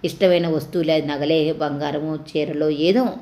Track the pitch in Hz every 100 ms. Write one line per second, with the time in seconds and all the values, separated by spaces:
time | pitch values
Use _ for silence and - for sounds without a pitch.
0 | 165 143 185 175 170 156 143 180 160 156
1 | 143 143 147 160 151 151 147 143 147 151
2 | 156 156 - 156 147 147 156 147 170 233
3 | 240 -